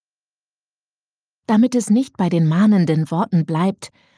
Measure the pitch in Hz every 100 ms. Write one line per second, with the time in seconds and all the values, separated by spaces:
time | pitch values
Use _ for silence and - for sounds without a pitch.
0 | _ _ _ _ _ _ _ _ _ _
1 | _ _ _ _ - 214 247 247 - 214
2 | 269 - 180 170 160 165 214 208 165 156
3 | 156 165 202 175 156 160 185 196 - _
4 | _